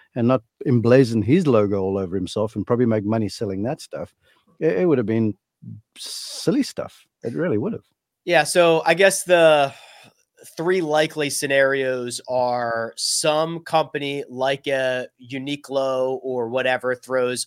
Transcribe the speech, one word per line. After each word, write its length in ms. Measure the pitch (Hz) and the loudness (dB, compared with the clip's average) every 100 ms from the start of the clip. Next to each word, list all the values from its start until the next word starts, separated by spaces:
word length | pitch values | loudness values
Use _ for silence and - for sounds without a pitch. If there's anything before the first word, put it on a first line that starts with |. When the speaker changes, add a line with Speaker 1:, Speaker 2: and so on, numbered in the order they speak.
| _ 131 | _ -2
Speaker 1:
and 120 | 117 | 2
not 160 | 131 - - - | 2 -2 -8 0
emblazon 580 | 120 113 131 123 113 | 2 6 6 6 2
his 220 | 104 175 151 | 2 2 4
logo 360 | 113 101 98 | 2 2 0
all 160 | 95 98 | -2 -2
over 180 | 92 95 | -4 -4
himself 400 | 87 107 107 107 | -4 -4 -4 -4
and 100 | 95 | -2
probably 200 | 120 120 | 0 2
make 180 | 110 | 0
money 260 | 101 113 104 | 0 -2 -4
selling 340 | - 107 95 | -6 -8 -6
that 180 | 113 160 | -6 -8
stuff, 340 | - 73 - _ _ _ _ - | -12 -12 -12 _ _ _ _ -4
it, 180 | 160 180 | -2 0
it 80 | 180 | 2
would 120 | 131 | 2
have 100 | 107 | 2
been 280 | 113 110 - _ _ 117 107 _ - | 0 0 -4 _ _ -20 -20 _ -18
silly 640 | - - - - - 254 | -14 -12 -12 -8 -2 -2
stuff. 420 | - - - - _ _ | -4 -8 -12 -16 _ _
It 100 | - | -10
really 240 | 139 170 107 | -6 -4 -4
would 160 | 175 | -4
have. 100 | - _ _ _ _ - | -8 _ _ _ _ 0
Speaker 2:
Yeah, 180 | 165 | 2
so 380 | 151 180 170 160 - | 4 4 4 4 4
I 80 | |
guess 300 | 170 196 185 | 4 4 2
the 500 | 175 175 160 151 139 - - - - _ _ _ - - | 2 6 8 6 2 -4 -20 -20 -20 _ _ _ -16 -6
three 240 | 170 190 | -2 0
likely 500 | 156 151 156 156 147 | 0 0 0 -2 -4
scenarios 920 | - 139 139 135 139 131 127 120 120 - | -4 0 2 4 2 0 -2 -6 -8 -6
are 640 | 127 123 123 120 113 113 - | -2 0 -2 -2 -4 -6 -6
some 640 | - - 156 151 160 165 | -4 -2 0 0 0 -4
company 640 | 165 160 147 147 139 143 135 | -2 0 0 -4 -4 -6 -8
like 380 | 123 131 143 143 | -4 -2 -2 -2
a 420 | 135 131 127 123 _ | -2 -2 -4 -6 _
Uniqlo 1000 | 123 135 135 143 147 135 131 131 131 131 | -12 -10 -8 -8 -4 -2 0 0 -2 -4
or 240 | 131 123 117 | -6 -6 -4
whatever 480 | 127 127 127 127 123 | -2 0 0 -2 -6
throws 500 | - 127 123 123 | -4 -2 -2 -4